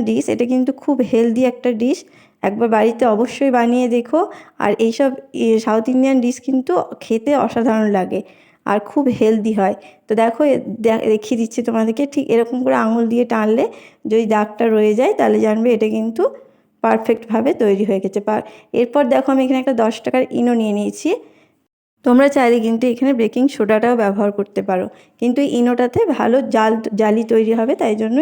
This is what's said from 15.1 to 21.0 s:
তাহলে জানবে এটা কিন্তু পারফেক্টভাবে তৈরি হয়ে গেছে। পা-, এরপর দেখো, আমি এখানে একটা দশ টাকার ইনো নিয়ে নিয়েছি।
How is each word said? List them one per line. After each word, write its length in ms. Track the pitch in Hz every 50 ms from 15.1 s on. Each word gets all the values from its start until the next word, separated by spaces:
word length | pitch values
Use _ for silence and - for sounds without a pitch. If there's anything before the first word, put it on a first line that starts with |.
| 427
তাহলে 240 | 415 - 220 214 214
জানবে 300 | 220 214 214 220 226 247 233
এটা 140 | 214 220
কিন্তু 360 | 214 220 220 220 226 226 - 392 554 - - - _ _ _ _ _ _ - -
পারফেক্টভাবে 720 | 226 220 220 226 - 226 220 - - 220 220 226 285 359
তৈরি 300 | - 226 208 196 196 208
হয়ে 160 | 196 190 190
গেছে। 200 | 190 190 - 202
পা-, 260 | 202 220 214 220 - - - - - - -
এরপর 300 | 233 240 233 - 285 285
দেখো, 220 | 240 262 262 269 285
আমি 100 | 269 262 262
এখানে 160 | 254 269 262
একটা 140 | 254 269 262
দশ 220 | 226 220 220 226 -
টাকার 220 | - 247 - 254 262 -
ইনো 220 | - 240 240 247 240
নিয়ে 200 | 233 220 214 202
নিয়েছি। 360 | 208 208 208 202 -